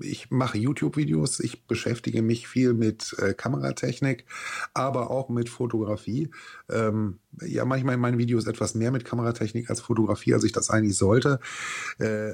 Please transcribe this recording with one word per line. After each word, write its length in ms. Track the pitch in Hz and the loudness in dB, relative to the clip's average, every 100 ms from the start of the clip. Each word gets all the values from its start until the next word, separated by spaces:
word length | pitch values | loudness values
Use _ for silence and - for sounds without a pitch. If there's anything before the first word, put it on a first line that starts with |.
ich 280 | - - - | -8 -8 -2
mache 280 | 131 127 107 | 0 0 0
YouTube-Videos, 840 | 123 143 147 151 147 156 - - | 0 0 -2 0 0 2 0 -2
ich 260 | - - - | -4 -6 -4
beschäftige 540 | 117 110 117 - 113 | -2 -2 -2 -2 0
mich 280 | 113 117 - | 2 0 -2
viel 240 | 123 127 | 2 4
mit, 420 | 117 110 107 - - | 4 2 0 -6 -2
äh, 160 | 98 | -2
Kameratechnik, 920 | - 117 139 135 131 135 - 139 131 - - - - - | 0 -2 -2 -2 -2 -2 0 0 -2 -6 -12 -10 -8 -6
aber 360 | - 131 127 113 | -2 0 0 0
auch 200 | 131 131 | -2 0
mit 180 | 120 117 | -2 -2
Fotografie. 840 | - 120 110 104 107 - 123 156 - - - - | -2 -2 0 0 -2 -2 -4 -4 -8 -18 -18 -4
Ähm, 500 | 107 110 107 104 92 _ - | 0 2 2 0 -4 _ -12
ja, 220 | - 117 | -6 -2
manchmal 320 | 120 135 131 127 | 0 0 0 2
in 60 | |
meinen 160 | 123 120 | 2 2
Videos 280 | 120 117 110 | 2 2 0
etwas 300 | 107 104 110 | -2 -2 0
mehr 160 | 117 | 0
mit 140 | 135 - | 0 -2
Kameratechnik 640 | 120 117 117 110 117 117 | -2 0 0 -2 -4 -4
als 100 | - | -6
Fotografie, 540 | - 113 104 104 127 | 0 2 2 2 2
als 100 | 117 | 4
ich 80 | 107 | 4
das 180 | - - | 2 2
eigentlich 280 | 110 107 98 | 4 4 4
sollte. 420 | 98 123 143 135 - - - - - - | 6 6 6 2 -2 -10 -8 -8 -8 -2
Äh, 360 | 110 107 107 | -2 0 -4